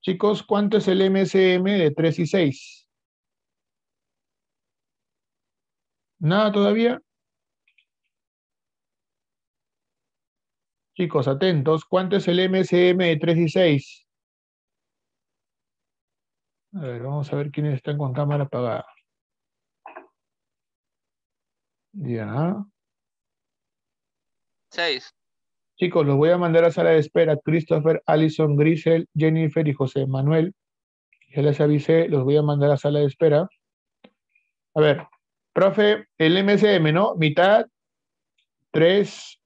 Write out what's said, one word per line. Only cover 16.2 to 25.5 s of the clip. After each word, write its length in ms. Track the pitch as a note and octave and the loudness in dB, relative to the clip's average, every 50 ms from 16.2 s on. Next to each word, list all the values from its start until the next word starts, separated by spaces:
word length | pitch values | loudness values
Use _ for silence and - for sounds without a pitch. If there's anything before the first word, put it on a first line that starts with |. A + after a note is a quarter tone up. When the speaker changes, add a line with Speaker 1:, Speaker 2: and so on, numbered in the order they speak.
| _ _ _ _ _ _ _ _ _ _ - | _ _ _ _ _ _ _ _ _ _ -14
Speaker 1:
A 60 | F#3+ | -12
ver, 240 | D3+ C3 A#2+ A#2 A#2+ | -10 -10 -10 -10 -10
vamos 280 | C3+ C#3+ D3 C#3+ C#3+ | -8 -8 -8 -6 -6
a 40 | - | -6
ver 160 | C#3+ C#3+ D3 | -8 -8 -8
quiénes 240 | C#3 - D3+ D3+ C#3+ | -6 -6 -4 -4 -4
están 220 | B2+ _ - D3 | -6 _ -8 -6
con 160 | D3 D3 C3+ B2 | -6 -6 -6 -4
cámara 320 | C#3 D3 C#3+ D3 D3 C#3+ | -4 -4 -2 -2 -4 -4
apagada. 400 | C3 - B2 B2 A#2+ G#2+ G2+ - - _ _ _ _ _ _ _ _ _ _ _ _ _ _ _ _ _ _ _ - - - - _ _ _ _ _ _ _ _ _ _ _ _ _ _ _ _ _ _ _ _ _ _ _ _ _ _ _ _ _ _ _ _ _ _ _ _ _ | -4 -6 -6 -6 -6 -6 -8 -10 -14 _ _ _ _ _ _ _ _ _ _ _ _ _ _ _ _ _ _ _ -20 -20 -20 -20 _ _ _ _ _ _ _ _ _ _ _ _ _ _ _ _ _ _ _ _ _ _ _ _ _ _ _ _ _ _ _ _ _ _ _ _ _
Ya. 760 | _ G3+ D#3 B2+ A#2+ A2+ G#2+ G#2 G#2+ B2+ D#3 F3 G3+ G3+ G3+ _ _ _ _ _ _ _ _ _ _ _ _ _ _ _ _ _ _ _ _ _ _ _ _ _ _ _ _ _ _ _ _ _ _ _ _ _ _ _ _ _ | _ -12 -10 -8 -8 -8 -8 -8 -6 -4 -4 -4 -6 -8 -10 _ _ _ _ _ _ _ _ _ _ _ _ _ _ _ _ _ _ _ _ _ _ _ _ _ _ _ _ _ _ _ _ _ _ _ _ _ _ _ _ _
Speaker 2:
Seis. 420 | - - F3 E3 C#3 C3 - - _ _ _ _ _ _ _ _ | -10 -6 -6 -4 -6 -6 -10 -16 _ _ _ _ _ _ _ _